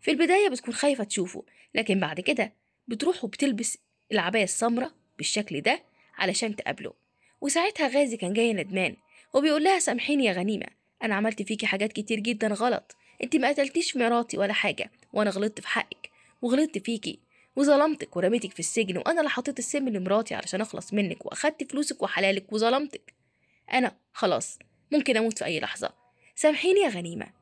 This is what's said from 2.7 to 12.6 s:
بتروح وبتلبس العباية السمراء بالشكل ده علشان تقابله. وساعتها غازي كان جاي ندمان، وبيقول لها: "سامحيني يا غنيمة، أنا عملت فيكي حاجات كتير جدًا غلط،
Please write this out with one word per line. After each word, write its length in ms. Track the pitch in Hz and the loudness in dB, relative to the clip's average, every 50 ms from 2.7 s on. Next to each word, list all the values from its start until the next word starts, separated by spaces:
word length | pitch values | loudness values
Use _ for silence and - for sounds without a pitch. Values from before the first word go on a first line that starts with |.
| _ _ _ - | _ _ _ -10
بتروح 360 | 240 214 285 320 370 - - | -6 -2 0 0 0 0 -4
وبتلبس 540 | 214 - - 294 277 247 202 233 - - - _ _ _ _ _ _ | -10 -4 -2 0 0 0 -2 -4 -6 -6 -8 _ _ _ _ _ _
العباية 320 | - 208 170 175 202 226 202 | -2 0 0 0 0 0 0
السمراء 480 | 180 - - 233 233 240 233 247 311 - _ _ _ _ _ | 0 -2 -2 0 0 0 0 -2 -4 -8 _ _ _ _ _
بالشكل 440 | - - - 214 208 - 170 139 | -6 -4 -2 -2 -4 -4 -6 -2
ده 220 | - 214 262 349 _ _ _ _ _ _ _ | 0 0 0 0 _ _ _ _ _ _ _
علشان 400 | - 185 190 - - - 220 208 | -2 -2 0 0 0 -2 -4 -4
تقابله. 380 | 202 - - - - 208 - - _ _ _ _ _ _ _ _ _ | -6 -6 -6 -6 -6 -8 -14 -14 _ _ _ _ _ _ _ _ _
وساعتها 460 | - 285 - 330 339 403 427 - 320 262 | -4 0 0 2 2 0 0 0 -2 2
غازي 300 | 247 277 294 262 226 220 | 4 2 2 2 0 -4
كان 160 | - 180 196 | -4 -2 2
جاي 200 | 220 233 233 220 | 2 2 2 2
ندمان، 420 | 190 156 190 196 190 185 165 - - _ _ _ - _ _ - | 0 -2 -2 -2 0 0 -2 -2 -6 _ _ _ -20 _ _ 2
وبيقول 300 | 262 285 311 294 311 302 | 4 4 6 4 4 4
لها: 160 | 359 392 370 | 4 4 4
"سامحيني 460 | - - - 240 - - 294 285 269 | 2 0 -2 -2 0 0 2 2 2
يا 80 | 220 185 | 2 2
غنيمة، 320 | 180 180 202 220 190 - - _ _ _ _ _ _ - | 0 -2 -2 -2 -4 -6 -10 _ _ _ _ _ _ -4
أنا 120 | 220 208 | -2 0
عملت 260 | 196 208 220 220 - | 0 0 0 -2 -2
فيكي 240 | 208 - 220 214 - | -4 -6 -4 -4 -2
حاجات 280 | 202 190 196 202 220 - | -2 0 0 -2 -2 -2
كتير 260 | - 208 208 226 220 | -6 -4 -2 -2 -2
جدًا 280 | 202 233 240 208 226 214 | 0 -2 -2 0 0 -2
غلط، 480 | 208 202 | 0 0